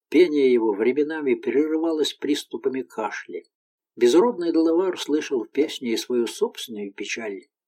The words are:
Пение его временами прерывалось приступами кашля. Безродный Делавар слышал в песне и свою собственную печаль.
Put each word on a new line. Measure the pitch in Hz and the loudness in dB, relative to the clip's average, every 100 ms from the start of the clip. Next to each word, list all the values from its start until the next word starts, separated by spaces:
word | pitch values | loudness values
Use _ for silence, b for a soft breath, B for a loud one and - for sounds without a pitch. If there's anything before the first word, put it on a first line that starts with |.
| - | 0
Пение | 143 175 147 135 | 4 4 4 4
его | 120 110 | 4 2
временами | 98 117 135 147 160 143 | 0 0 2 0 -2 -2
прерывалось | 113 - 123 151 160 165 156 139 | -2 0 0 0 0 -2 -2 -2
приступами | - - 151 - - 131 131 | -4 -4 -4 -6 -6 -6 -6
кашля. | 123 - - - - - - _ _ _ _ - | -8 -6 -8 -8 -12 -14 -14 _ _ _ _ 2
Безродный | 120 147 233 180 170 | 4 6 4 2 0
Делавар | 160 160 165 185 - | 2 2 2 0 -2
слышал | - 151 147 131 | -2 -2 -2 -4
в | 104 | -4
песне | - 151 - 123 | -2 -2 -2 -4
и | 107 | -4
свою | - 123 113 | -2 -2 -2
собственную | - 240 - - 107 101 | -2 -4 -4 -12 -10 -10
печаль. | - 101 120 110 98 - _ | -10 -10 -10 -8 -10 -14 _